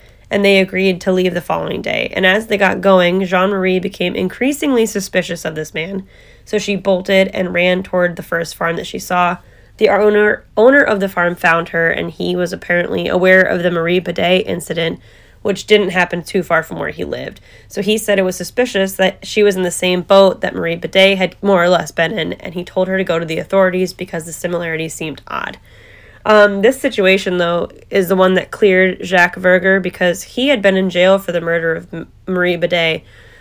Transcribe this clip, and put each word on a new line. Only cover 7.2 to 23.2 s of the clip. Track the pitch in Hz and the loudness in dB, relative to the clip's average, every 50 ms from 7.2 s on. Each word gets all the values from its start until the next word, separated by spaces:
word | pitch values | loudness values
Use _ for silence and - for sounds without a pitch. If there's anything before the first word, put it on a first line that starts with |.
| 190 190 | 2 2
and | - - 185 180 185 | 0 -2 -2 -2 0
ran | 175 175 180 180 185 | 0 2 2 0 0
toward | 190 - - 185 180 175 170 | -2 -2 0 0 0 0 -2
the | - | -6
first | 175 - - 170 170 160 - | -8 -6 -6 -6 -6 -6 -6
farm | - 175 170 170 | -6 -4 -4 -4
that | 165 175 | -4 -6
she | - - - | -8 -10 -10
saw. | - - 190 180 180 175 180 180 - - - - - - - - | -6 -2 0 0 0 0 0 -4 -10 -18 -20 -20 -20 -20 -4 0
The | 214 202 | 2 2
owner, | 196 190 208 214 208 208 208 208 - - - _ _ | 4 4 4 4 4 4 2 2 0 -2 -6 _ _
owner | - 214 247 277 285 269 | 4 6 6 6 6 4
of | - 220 202 | 4 2 0
the | 190 190 | -2 -2
farm | 190 - 175 175 175 | -2 -2 -2 -2 -2
found | 175 - 175 165 170 170 175 | 0 0 0 2 0 0 -2
her, | - 170 165 165 | -2 -2 0 0
and | - - 165 170 | -2 -2 -6 -8
he | 160 - 180 175 180 | -8 -6 -4 -4 -2
was | 180 180 175 180 | -2 -2 -4 -6
apparently | 180 - - 175 175 175 - - 185 175 - | -8 -4 -2 -2 -2 -2 -2 -4 -4 -2 -2
aware | - 185 175 185 185 190 | 0 2 4 6 6 6
of | 185 - - 180 170 | 4 4 0 -2 -2
the | 180 | -2
Marie | 170 170 165 170 175 185 | -2 -2 -2 0 0 -2
Bidet | 170 175 170 - - 175 185 185 - | -2 -4 -4 -2 0 0 0 0 0
incident, | - 185 170 - - 165 165 165 165 175 180 - - - - - - - - | -2 -6 -8 -8 -8 -6 -4 -4 -4 -6 -8 -12 -20 -20 -20 -20 -20 -18 -8
which | - 208 202 190 - - | -6 -4 -4 -4 0 2
didn't | 214 208 208 180 | 2 2 2 0
happen | 180 180 180 170 - 170 160 | 0 -2 -2 -2 -4 -6 -8
too | - - 196 | -4 -4 -4
far | 170 - 170 160 160 | -2 0 0 0 0
from | - - 160 | -2 -6 -8
where | 151 151 | -8 -8
he | 156 160 - | -8 -8 -8
lived. | - - 127 - - - - - - - - - - | -8 -8 -8 -10 -12 -14 -16 -20 -20 -20 -20 -20 -12
So | - 202 | -8 -6
he | 202 196 214 220 | -2 -2 -2 -2
said | 214 - 202 196 | 0 0 0 0
it | |
was | 190 185 180 - | 0 0 -2 -6
suspicious | 190 - - - 247 254 - 196 190 190 190 | -10 -6 -4 -2 -2 -2 -2 -2 -2 -2 -2
that | - 190 185 - - - - | 0 0 0 -2 -4 -10 -6
she | - 220 208 | 0 2 2
was | 208 196 190 | 2 2 0
in | 185 | -2
the | 175 | -4
same | 170 - - 180 180 180 | -2 -2 -2 0 0 0
boat | 175 - 202 196 196 190 - - | 2 4 6 6 6 6 4 0
that | - 185 - | -4 -6 -4
Marie | 180 175 165 170 170 | -4 -4 -4 -4 -6
Bidet | 175 160 - 190 190 196 196 190 | -6 -2 2 4 4 4 4 2
had | 190 180 - - - | 0 -2 -4 -2 0
more | 202 202 180 | 2 2 4
or | 170 175 | 4 4
less | 185 165 - 151 | 2 2 0 -2
been | - - 165 160 226 208 | -2 -2 -2 -2 -2 -4
in, | 160 175 - | -6 -6 -8
and | - - - 160 | -10 -12 -12 -10
he | 175 175 | -10 -10
told | - - 190 185 180 | -6 -4 -2 -2 0
her | 190 190 | -2 -2
to | 190 | -2
go | 185 170 | -2 -2
to | 165 | -2